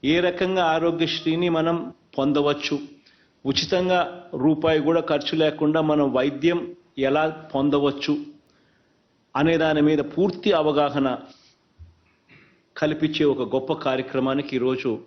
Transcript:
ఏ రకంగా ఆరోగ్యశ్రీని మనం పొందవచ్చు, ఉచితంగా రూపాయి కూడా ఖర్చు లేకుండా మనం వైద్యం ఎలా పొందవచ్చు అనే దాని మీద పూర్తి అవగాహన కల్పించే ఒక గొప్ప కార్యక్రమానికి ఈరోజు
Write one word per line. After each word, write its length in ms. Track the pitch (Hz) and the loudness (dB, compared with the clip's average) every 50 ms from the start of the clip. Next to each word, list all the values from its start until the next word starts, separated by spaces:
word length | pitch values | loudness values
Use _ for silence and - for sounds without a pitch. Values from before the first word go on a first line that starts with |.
| - | 0
ఏ 120 | 131 156 170 180 180 | 0 0 2 2 0
రకంగా 360 | 175 175 185 185 190 185 180 160 160 | 0 0 -2 0 0 0 2 2 2
ఆరోగ్యశ్రీని 720 | 165 160 170 170 165 165 160 - - - 160 160 165 175 180 165 160 | 2 0 0 0 0 -2 -2 -2 -4 -2 -2 0 0 0 0 2 2
మనం 180 | 160 165 170 170 165 165 - _ _ _ - | 0 0 0 -2 -4 -8 -12 _ _ _ -4
పొందవచ్చు, 600 | - 135 143 143 147 143 147 143 147 - - 147 139 - - - - _ _ _ _ _ _ _ _ _ | -2 0 0 2 2 2 2 0 -2 -2 -4 -4 -6 -6 -10 -20 -20 _ _ _ _ _ _ _ _ _
ఉచితంగా 540 | 135 135 - - - 196 185 180 180 185 180 170 - - - - - - 147 127 | -2 -2 -2 -2 0 0 0 2 2 2 2 0 -2 -4 -14 -16 -12 -8 0 2
రూపాయి 340 | 151 156 151 156 160 160 151 143 151 | 2 2 4 2 2 2 2 2 2
కూడా 160 | 165 170 160 - | 2 2 2 0
ఖర్చు 240 | 156 147 143 - - 156 156 | -2 -2 -2 -2 0 2 2
లేకుండా 380 | 151 147 - 156 151 156 160 156 151 | 0 0 0 0 2 2 2 2 2
మనం 160 | 151 151 143 139 120 135 | 2 2 2 2 2 2
వైద్యం 440 | 139 147 139 139 139 170 175 175 - - - - _ _ _ - 135 135 | 0 0 -2 0 0 0 0 0 -4 -8 -14 -16 _ _ _ -2 0 2
ఎలా 140 | 139 151 156 160 156 - - - - | 2 2 0 0 -2 -6 -14 -6 -4
పొందవచ్చు 640 | 139 135 143 139 143 143 143 139 139 - - 147 147 - - - - _ _ _ _ _ _ _ _ _ _ _ _ _ _ _ _ _ _ _ | 0 0 2 2 2 2 2 -2 -2 -2 -2 -2 -2 -2 -10 -16 -20 _ _ _ _ _ _ _ _ _ _ _ _ _ _ _ _ _ _ _
అనే 200 | 127 147 160 165 160 160 | 0 0 2 2 2 2
దాని 180 | 160 156 151 147 151 | 2 2 4 4 4
మీద 120 | 156 147 135 147 - | 4 2 0 -2 0
పూర్తి 360 | - 180 202 180 - - 214 196 165 | 0 0 0 0 -2 0 2 2 2
అవగాహన 460 | 151 151 147 143 147 143 131 147 135 135 123 - - - - - _ _ _ _ _ _ _ _ - - _ _ _ _ _ _ _ _ - - - _ _ _ _ _ _ | 2 2 2 2 0 2 0 0 0 0 -2 -4 -10 -18 -20 -20 _ _ _ _ _ _ _ _ -20 -20 _ _ _ _ _ _ _ _ -20 -20 -20 _ _ _ _ _ _
కల్పించే 480 | - - 151 156 156 156 151 156 - 160 143 135 | -4 -2 -2 -2 0 -2 -4 0 2 2 2 2
ఒక 140 | - 127 107 113 | 0 -2 -2 -2
గొప్ప 180 | 131 131 - 156 - - 139 | -4 -2 -2 -6 -4 -2 -2
కార్యక్రమానికి 640 | 131 127 123 - - 131 131 131 135 139 139 143 127 127 | -2 -2 -4 -4 -4 -2 -2 0 0 -2 -4 -4 -4 -2
ఈరోజు 300 | 120 127 131 127 - 135 110 104 - | 0 0 -2 -2 -2 -4 -4 -4 -8